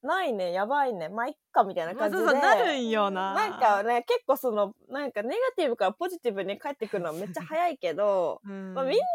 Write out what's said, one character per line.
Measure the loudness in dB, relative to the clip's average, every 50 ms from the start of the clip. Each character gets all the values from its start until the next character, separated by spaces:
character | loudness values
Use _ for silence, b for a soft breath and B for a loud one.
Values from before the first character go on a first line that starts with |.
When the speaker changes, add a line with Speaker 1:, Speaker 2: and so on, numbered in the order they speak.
Speaker 1:
な | -4 -2 -2 0 0
い | -2
ね、 | -2 -2 -2 -2
や | -2 -2 -2
ば | 0 0 0 0
い | 0 -2
ね、 | -4 -6 -6
ま | -4 -4 -6
あ、 |
い | -6
っ | -6 -10 _ _
か」 | 2 4 4
み | 4 0
た | -4
い | -4
な | -4 -2
感 | -2 -2 0
じ | 0 2
で。 |
Speaker 2:
ま | 2 4
あ、 |
そ | 4 6
う、 |
そ | 6
う、 | 6 6
な | 6 4
る | 2 2
ん | 0 0 0
よ | 2 2 2 2
な。 | 0 -2 -2 -2 0
Speaker 1:
な | 0 -2 -2
ん | 0 2
か | 4 4 4 4
ね、 | 2 2 0 0 0
結 | 0 -2 0 2
構 | 0 0
そ | 0 0 0
の、 | 2 2 0 0 -2 _ _ -10
な | -8 -6 -6
ん | -6
か | -6 -6 -4
ネ | -4
ガ | -2 0 -2 0 0
テ | 0 0
ィ | 0
ブ | 0
か | 2 0
ら | 0
ポ | 0 -2 -4
ジ | -6 -6 -4
テ | -4 -4
ィ |
ブ | -2 -2 -4
に | -4 -6 -6
帰 | -8 -10
っ | -8
て | -8 -6
く | -6 -4 -4
る |
の | -4 -4
は | -6
め | -6 -8
っ | -8
ち | -8 -10
ゃ |
早 | -8 -4 -2 0 0 0
い | -2
け | -2 -4 -4 -2
ど、 | 0 0 2 2 2 0 0 -2 -6
Speaker 2:
<laughs> | -10
う | -12
ん。 | -12 -12 -10 -8 -6
Speaker 1:
ま | -4
あ、 | -2
み | 0 0
ん | 0
な | 2 2